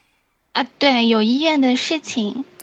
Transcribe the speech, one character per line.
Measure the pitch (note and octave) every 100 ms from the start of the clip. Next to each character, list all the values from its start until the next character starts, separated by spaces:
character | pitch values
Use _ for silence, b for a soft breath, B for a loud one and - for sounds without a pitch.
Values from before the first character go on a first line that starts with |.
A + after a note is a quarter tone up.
| _ _ _ _ _
啊， | B3 C4 -
对， | C#4+ A#3+ A#3
有 | A3
医 | A3 C4
院 | D#4+ D4
的 | C4 B3+
事 | - D#4
情。 | - B3 G3+ B3+ - -